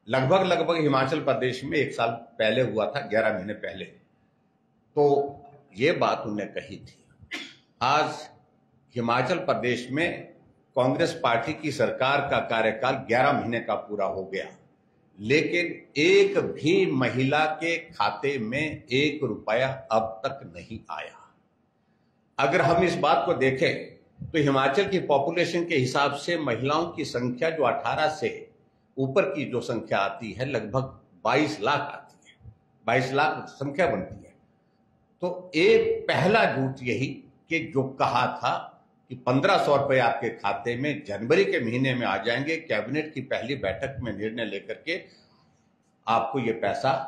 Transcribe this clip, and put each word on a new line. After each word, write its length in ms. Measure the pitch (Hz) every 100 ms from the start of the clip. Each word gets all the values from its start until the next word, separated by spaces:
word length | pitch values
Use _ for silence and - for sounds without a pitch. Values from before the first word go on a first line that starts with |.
| 104
लगभग, 360 | 131 131 190
लगभग 340 | 180 165 160 170
हिमाचल 460 | 147 131 131 156
प्रदेश 400 | 139 123 127 123
में 140 | 139 147
एक 160 | 113
साल 180 | - 117 117 - -
पहले 220 | 110 120
हुआ 280 | 120 107 104
था, 80 | 143
ग्यारह 320 | - 107 110
महीने 200 | 95 95 101
पहले, 300 | 95 92 90
तो 1600 | - _ _ _ _ _ _ _ _ _ 147 147 139 - - - - _ 98
ये 160 | 143
बात 260 | 123 113 107
उन्होंने 260 | 110 104 98
कही 260 | 87 - 98
थी। 260 | - - _ _ - - - - _ -
आज 480 | 123 147 156 - - - _ _ _ _ _ 123
हिमाचल 440 | 117 123 131 170
प्रदेश 500 | - 117 120 120 -
में 440 | 139 170 - - - _ _ _ -
कांग्रेस 360 | 131 147 165 -
पार्टी 300 | 127 117 156
की 180 | 151 151
सरकार 500 | 131 110 - 127 143
का 180 | - 127
कार्यकाल 540 | 113 113 113 107 123 131 98
ग्यारह 240 | 117 139
महीने 260 | 123 101 120
का 160 | 113 104
पूरा 300 | - 104 95
हो 180 | 95 95
गया, 200 | 95 - - _ _ _ _ _ -
लेकिन 460 | 107 151 151 175 170 - - 139
एक 360 | 160 196 196 175
भी 460 | 101 - 143 196 180
महिला 520 | 131 123 120 131 147 156
के 220 | 156 165 165
खाते 600 | 165 - 104 - 139 139
में 440 | 107 135 151 139
एक 400 | - 127 151 147
रुपया 460 | 127 98 - 113 135 135 -
अब 300 | 113 113 - 135
तक 160 | - 87
नहीं 320 | 85 87 113 -
आया। 240 | 78 - - - _ _ _ _ _ _ _ _ _ _ -
अगर 240 | 143 175
हम 220 | 170 175
इस 120 | 180 -
बात 280 | 147 170 -
को 80 |
देखें 920 | 143 131 131 135 - - - _ - -
तो 140 | 165
हिमाचल 500 | 139 135 151 202 196
की 100 | 190 131
population 600 | 139 170 170 170 175 170
के 100 | 160
हिसाब 400 | 127 151 139 -
से 220 | - 170
महिलाओं 460 | 143 113 131 156 170
की 180 | 170 131
संख्या 440 | 123 123 123 165
जो 140 | 160
अठारह 460 | 123 - 117 143 156
से 180 | - 113 - - _ _ _ _ -
ऊपर 360 | 135 160 185
की 120 | 156 117
जो 160 | 120
संख्या 360 | - 113 110 110
आती 320 | 98 - 113
है 140 | 95 135
लगभग 540 | 123 107 127 131 - _ _ 110
बाईस 340 | 135 151 -
लाख 180 | 104 240
आती 480 | - - - _ _
है, 240 | _ - - _ _ -
बाईस 260 | 127 131
लाख 320 | 139 151 120 -
संख्या 380 | - 139 160 170
बनती 280 | 98 - -
है। 180 | - _ _ _ _ _ _ _ _ _
तो 300 | 180 - - 156
एक 480 | 190 226 - - -
पहला 380 | 151 175 220 196
झूठ 360 | 131 131 131
यही 240 | 123 107 139 - - _ -
कि 100 | 165 -
जो 240 | 135 123 -
कहा 260 | 131 120 123 -
था 340 | 120 175 - - _ _ -
कि 40 | -
पन्द्रह 400 | - 135 185 185 165
सौ 100 | 139
रुपए 220 | - 131
आपके 300 | 120 - 117
खाते 460 | - 101 98 120 120
में 280 | 147 135 -
जनवरी 380 | 101 117 170 196
के 140 | 175
महीने 340 | 113 123 135 123
में 100 | 107
आ 80 | 98
जाएंगे, 380 | 110 120 143 160
कैबिनेट 560 | - 107 107 147 151
की 80 | 135
पहली 320 | - 107 117 139
बैठक 420 | 98 95 139 135
में 120 | 117
निर्णय 320 | 98 110 117 107
लेकर 360 | 98 - 110 156
के 140 | 185 - - _ _ _ _ _ _ _ _ -
आपको 320 | 113 - 139
ये 140 | 113
पैसा 400 | 107 101 95 131 135